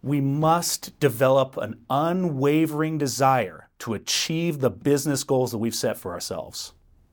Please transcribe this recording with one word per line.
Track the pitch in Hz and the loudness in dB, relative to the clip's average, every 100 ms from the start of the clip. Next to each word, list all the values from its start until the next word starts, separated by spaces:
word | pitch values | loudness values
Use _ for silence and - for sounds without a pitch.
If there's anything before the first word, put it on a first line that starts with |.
"We | 127 143 | -2 0
must | 139 143 156 160 - - - _ | 0 2 2 2 0 -6 -10 _
develop | 143 113 131 135 131 - | 0 4 4 4 2 -2
an | - 113 _ | -8 -10 _
unwavering | 135 160 180 180 139 139 151 160 147 156 156 | 0 0 0 0 0 2 4 2 0 -2 0
desire | 143 113 135 131 98 78 - _ | -2 2 2 4 0 -8 -20 _
to | - | -6
achieve | 101 - - - 160 170 151 | -6 -4 -4 -2 -2 -2 0
the | 123 | -2
business | 92 143 143 147 135 | 0 0 2 2 -2
goals | - 131 127 | 0 0 0
that | 113 | -2
we've | 113 | -4
set | 113 123 104 | -2 -4 -4
for | 95 | -8
ourselves." | 87 - 92 - - - _ _ _ _ | -10 -8 -8 -10 -12 -14 _ _ _ _